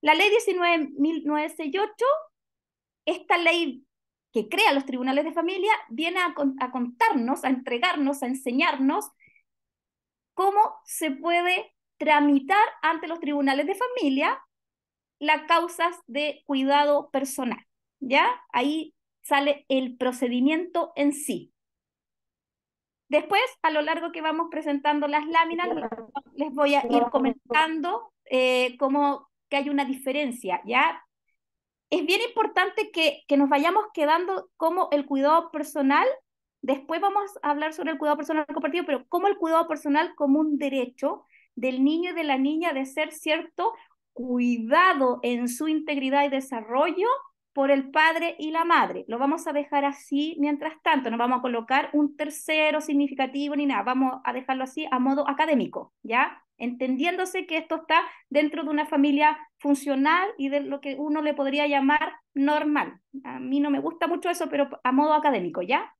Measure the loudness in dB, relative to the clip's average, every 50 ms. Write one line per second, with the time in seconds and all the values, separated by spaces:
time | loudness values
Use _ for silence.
0 | 4 4 4 6 6 4 4 4 2 2 0 2 2 2 2 2 0 -4 -2 0
1 | 0 0 0 -2 -2 -2 -2 -2 -2 -4 -6 -8 -8 -4 -2 -2 -2 -4 -2 0
2 | 2 2 2 0 -2 -12 _ _ _ _ _ _ _ _ _ _ _ _ _ _
3 | _ -4 -4 -4 0 0 0 2 4 2 2 2 0 -2 -6 -10 _ _ _ _
4 | _ _ _ _ _ _ _ -4 -4 -2 0 2 4 4 4 2 0 -4 -6 -4
5 | -2 0 0 0 0 0 -2 -2 -2 -2 -2 -2 0 0 0 0 -2 -12 -8 -4
6 | -4 -2 -2 -2 -2 -2 -2 -2 -2 -2 -2 -2 -8 -6 -4 -6 -6 -6 -2 _
7 | 2 2 2 2 0 0 -2 -2 0 -2 -2 -2 -2 -4 -2 0 0 0 0 0
8 | 0 0 0 -2 -2 -4 -4 -4 -4 -2 0 2 2 2 2 2 2 2 2 2
9 | -2 -6 _ _ _ _ _ _ _ _ _ _ _ _ _ _ _ _ _ _
10 | _ _ _ _ _ _ _ 2 2 4 6 4 4 4 2 -10 _ -12 -8 -4
11 | -4 -4 -4 -2 -2 0 2 2 2 2 0 0 -2 -8 _ _ _ _ _ _
12 | 2 4 6 6 6 6 4 4 2 2 4 4 4 2 0 -2 -2 0 0 0
13 | -4 -8 -8 -6 -4 -4 -2 0 2 2 2 0 0 -2 -2 -2 -4 -4 -2 -2
14 | 0 0 0 2 0 0 -2 -4 -8 _ _ _ _ _ _ _ _ _ _ _
15 | _ _ _ _ 0 0 0 0 2 2 2 2 2 0 -2 -2 -2 -2 -2 -6
16 | _ -8 -4 -4 -4 -4 -6 -8 _ -4 -2 0 2 4 4 4 4 4 2 0
17 | 0 -2 -4 -4 -4 -4 -6 -6 -4 -6 -6 -8 _ _ _ _ _ _ _ _
18 | -4 0 2 4 4 4 0 -2 -10 _ -4 -2 0 0 -2 -4 -6 -10 _ _
19 | _ _ _ _ _ 0 0 2 2 2 0 -2 _ _ 0 0 0 -2 -6 -2
20 | -2 -2 -2 0 -2 -2 0 2 2 2 2 0 -4 -4 -4 -4 -4 -4 -2 0
21 | 0 0 0 -2 -6 -6 -6 -8 -8 _ _ _ _ _ _ _ _ _ _ _
22 | _ _ _ _ _ _ _ _ _ _ _ _ _ _ _ _ _ _ _ _
23 | _ _ 2 2 2 4 2 2 2 0 -4 _ -2 0 0 2 0 0 -2 -4
24 | -4 -8 -8 -4 -4 -4 -2 -2 -4 -4 -6 -6 -4 -2 -4 0 0 0 0 0
25 | 0 0 0 -2 -2 2 2 2 2 2 0 -4 -4 -4 -4 -4 -6 -8 -10 -10
26 | -14 -12 _ -14 -14 _ _ -6 -6 -6 0 0 2 4 4 2 2 2 2 2
27 | 2 2 0 0 0 0 -2 -4 _ _ 2 2 2 2 0 -4 -4 -4 -4 -6
28 | -8 -12 _ _ _ -2 0 2 2 4 2 2 0 -2 -2 -2 -2 0 2 2
29 | 2 0 0 -4 -8 _ _ _ _ _ -2 -2 -2 0 0 -2 0 -2 -4 -6
30 | -4 -4 -2 -2 -2 -2 -4 -6 -4 -4 -4 -4 -4 -2 2 2 2 2 0 -6
31 | _ _ _ _ _ _ _ _ _ _ _ _ _ _ _ _ _ _ -2 -2
32 | 0 2 0 0 0 -2 -2 -2 -2 0 2 0 0 0 0 -4 -6 -4 -2 0
33 | 0 0 0 -2 _ 0 2 2 4 4 2 2 2 2 2 2 0 -2 -2 -2
34 | 2 2 2 2 0 -2 -4 -6 -6 _ _ _ -2 0 2 0 0 0 0 -2
35 | 0 0 -2 0 4 4 4 4 2 0 -8 -8 -8 -6 -4 0 2 4 4 4
36 | 4 2 0 -2 _ _ _ _ _ _ _ _ -2 -2 -2 -2 -2 -6 -4 0
37 | 0 0 0 0 -4 -4 -10 -6 -4 -2 -2 -2 -2 -6 -6 -6 -6 -6 -4 -2
38 | 0 0 0 0 -2 -4 -2 -4 -4 -4 -6 -4 -4 -2 -2 -2 -2 -2 -4 -4
39 | -4 _ -4 0 0 0 0 0 0 2 2 2 2 0 -4 -6 -2 0 2 2
40 | 0 0 -2 -2 2 2 4 2 2 0 0 -2 -2 -2 -2 -2 -4 -4 -6 -4
41 | -4 -4 -4 -4 _ _ _ _ _ _ _ -4 -4 -4 0 2 2 2 2 0
42 | -2 -4 -4 -4 -2 0 0 0 0 0 0 0 -2 -2 -2 -2 -6 -6 -4 -4
43 | -4 -4 -6 -8 -2 -2 -2 -2 -2 -8 _ -2 -2 -2 -2 -4 -20 _ _ _
44 | _ _ _ -12 -6 -2 0 0 2 2 0 0 0 2 4 6 6 6 4 4
45 | 2 0 0 0 -2 -4 -2 -2 -2 -4 -4 -4 -2 -2 -2 -2 -2 -2 -4 -4
46 | -2 0 2 2 2 2 0 -4 -4 -4 -8 -8 -8 -4 0 0 2 0 0 0
47 | 0 0 0 -2 -4 -16 _ _ _ _ _ -2 2 4 2 2 2 0 2 4
48 | 4 4 2 0 -4 -4 -6 -6 -8 -4 -2 -2 2 4 4 4 4 2 -2 -10
49 | -8 -8 -4 -2 0 0 0 -2 -4 -4 -4 -4 -4 0 -2 0 0 0 -4 -6
50 | -8 -4 -2 -2 -2 -2 -2 -2 -2 -2 -2 -2 -4 -8 -10 -4 _ 0 0 2
51 | 0 -2 -2 -2 0 0 0 0 -2 -2 -4 -4 -2 0 0 0 0 0 0 0
52 | 0 0 -2 -6 -8 -8 -8 -12 -6 -2 0 2 2 2 0 0 -2 0 0 0
53 | 0 0 -2 -4 -4 -4 -4 -6 -4 -4 -2 -2 0 0 0 -2 -2 -2 0 0
54 | 0 0 -2 -4 -6 -6 -6 -6 -4 -4 -4 -4 -4 -8 -8 -8 -4 -2 0 0
55 | 2 2 2 0 0 -2 0 0 0 2 2 2 2 -2 -6 -10 -12 -12 _ _
56 | _ -2 0 0 0 0 -2 -12 _ _ _ _ -8 -8 -6 -4 -4 -4 -2 0
57 | 0 -2 -2 -2 -4 -4 -4 -8 -6 -4 -4 -6 -4 -4 -8 -8 -2 2 2 2
58 | 2 0 -10 -18 _ _ 0 2 2 2 -2 -4 -4 -2 -2 -2 -2 0 2 4
59 | 4 4 4 4 4 4 2 0 -10 _ _ _ 0 0 0 0 0 -4 0 2
60 | 2 2 4 2 2 -2 -4 -4 -4 -2 -2 -2 -2 -2 -8 -8 -6 -8 -6 -6
61 | -4 -2 -2 0 0 -2 -2 0 -2 -2 0 0 0 2 2 2 4 4 2 2
62 | 0 -2 -6 -14 _ _ _ 0 2 2 2 2 0 0 0 0 -2 -4 -8 _
63 | _ _ -18 -14 -12 -12 -12 -10 -6 -2 0 0 2 0 0 -2 -2 -4 -4 -2
64 | -2 -2 -2 -2 -2 -4 -4 -4 -4 -4 0 0 0 0 -2 -4 _ 0 2 2
65 | 4 4 2 4 4 2 0 0 -2 -4 -4 -6 -4 -2 -2 -2 -2 -6 _ _